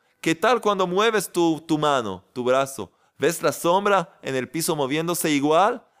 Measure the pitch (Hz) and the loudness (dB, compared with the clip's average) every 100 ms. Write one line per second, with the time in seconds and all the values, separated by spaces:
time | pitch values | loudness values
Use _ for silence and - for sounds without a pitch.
0 | _ _ 160 160 220 240 208 196 185 185 | _ _ -4 0 0 0 0 0 0 0
1 | 226 214 - 175 170 151 - 156 151 139 | 2 0 -2 0 0 0 -2 0 2 0
2 | 107 92 _ 127 120 131 135 - 92 _ | -2 -8 _ -4 0 2 0 -6 -14 _
3 | _ - 143 165 156 - 165 185 202 196 | _ -2 -2 0 -2 -2 0 2 2 0
4 | 170 _ 131 131 120 160 160 156 131 151 | 0 _ -6 -4 -4 -4 -2 -2 -2 -2
5 | 165 165 165 143 143 156 202 247 _ _ | -2 -2 0 0 2 4 2 0 _ _